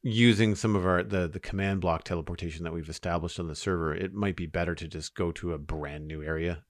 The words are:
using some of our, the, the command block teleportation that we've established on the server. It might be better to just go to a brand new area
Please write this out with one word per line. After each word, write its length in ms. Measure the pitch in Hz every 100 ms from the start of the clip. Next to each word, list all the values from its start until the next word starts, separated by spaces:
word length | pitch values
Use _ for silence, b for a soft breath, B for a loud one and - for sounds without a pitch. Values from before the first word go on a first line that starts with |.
using 520 | 127 110 120 104 110 98
some 200 | 110 101
of 80 |
our, 200 | 92 90
the, 240 | 90 98 87
the 120 | 92
command 400 | - 98 98 98
block 240 | 90 82
teleportation 600 | - 87 80 85 85 80
that 100 | 82
we've 160 | 85 78
established 500 | 82 90 85 82 -
on 60 | 85
the 60 |
server. 400 | 76 98 90 80
It 220 | 82 95 101
might 200 | 101 90
be 120 | 82
better 260 | 87 85
to 140 | 80 82
just 260 | 80 80
go 180 | - 87
to 200 | 85 87
a 60 | 78
brand 480 | 76 78 71 76 76
new 160 | 78
area 400 | 76 80 85 87